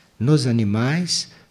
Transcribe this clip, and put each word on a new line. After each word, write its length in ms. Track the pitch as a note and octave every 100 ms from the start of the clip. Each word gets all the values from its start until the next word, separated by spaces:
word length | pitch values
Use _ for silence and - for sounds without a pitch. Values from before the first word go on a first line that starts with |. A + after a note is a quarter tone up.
| _ -
nos 280 | A#2+ D3+ B2
animais 800 | A#2 G#2 G#2 B2+ E3 F3 - - - _